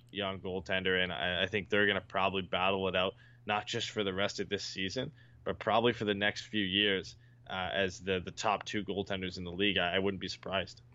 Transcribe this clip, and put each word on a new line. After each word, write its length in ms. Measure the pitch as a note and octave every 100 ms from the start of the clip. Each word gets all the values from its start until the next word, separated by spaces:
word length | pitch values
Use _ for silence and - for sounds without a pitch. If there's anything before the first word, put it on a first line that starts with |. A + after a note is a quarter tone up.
| -
young 280 | F#2+ G2 F#2+
goaltender, 640 | F#2 F#2 F#2 F#2+ F#2 F#2
and 80 | F#2
I, 300 | E2 F2 F2
I 40 | F#2+
think 220 | G#2+ F2+
they're 160 | G#2 G2+
gonna 160 | G2
probably 400 | - G2 F#2+ F#2+
battle 460 | F#2 F#2 F#2+ G2 F#2+
it 80 | F#2
out, 200 | F#2+ - - - -
not 220 | G#2+ -
just 220 | A#2 -
for 140 | A2
the 100 | G2
rest 260 | F#2 G2+ -
of 80 | F#2+
this 140 | G2+
season, 480 | - F#2+ F#2+ B2+ B2+ - - -
but 160 | - F#2+
probably 320 | - G#2+ A#2+
for 140 | A2+ G#2
the 80 |
next 320 | G2+ G#2 - -
few 180 | G#2+
years, 540 | F#2+ G2 G#2 F#2+ D#2+ - - - -
uh, 220 | F#2+ F#2
as 260 | C2 F#2+ -
the, 220 | F2+ F#2
the 80 | F2
top 320 | - A2 G2
two 200 | - A2
goaltenders 540 | G2 F#2+ G2 F#2+ F#2 F#2
in 60 |
the 80 | F2+
league. 260 | F2 G#2 F#2
I, 200 | F2 F#2
I 20 |
wouldn't 220 | G2 F#2+
be 80 | F#2
surprised. 520 | - - F#2+ F2 - -